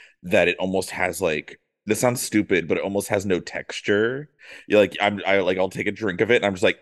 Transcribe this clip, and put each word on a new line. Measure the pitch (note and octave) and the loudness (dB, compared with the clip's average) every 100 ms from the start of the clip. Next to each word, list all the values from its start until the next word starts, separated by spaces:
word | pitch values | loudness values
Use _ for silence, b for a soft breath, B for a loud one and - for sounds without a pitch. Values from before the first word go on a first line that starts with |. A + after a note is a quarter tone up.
| B B | B B
that | F2+ G2 F2 | -2 2 2
it | F2+ | 0
almost | F#2+ F#2+ F#2 | -2 -2 -4
has, | - F2+ F2+ | -4 -4 -2
like, | F#2 D2+ - - _ _ - | -2 -2 -6 -16 _ _ -4
this | G#2 | 0
sounds | B2 B2 | 0 0
stupid, | - A2 F#2 F#2+ E2 | 0 0 2 0 0
but | F2+ | -2
it | |
almost | E2 G2 - | -2 -4 -2
has | G#2+ G2 | -2 0
no | F2+ | -2
texture. | D#2+ E2+ - - - G#2 A2+ C3 D3+ _ B B - | -2 -10 -10 -8 -2 0 0 -4 -12 _ B B 2
You're | G#2 | 4
like, | G2 D2+ | 4 2
I'm, | G2+ G2+ E2+ | 0 0 0
I, | G2 | 2
like, | F2+ F#2 | 2 0
I'll | F#2+ | -2
take | - F#2 | -2 -6
a | |
drink | G2+ G#2+ F2 | -4 -4 0
of | G#2 | 2
it, | A#2+ | 4
and | G2+ | 2
I'm | |
just | F#2 | 2
like, | G2+ F2+ | 2 0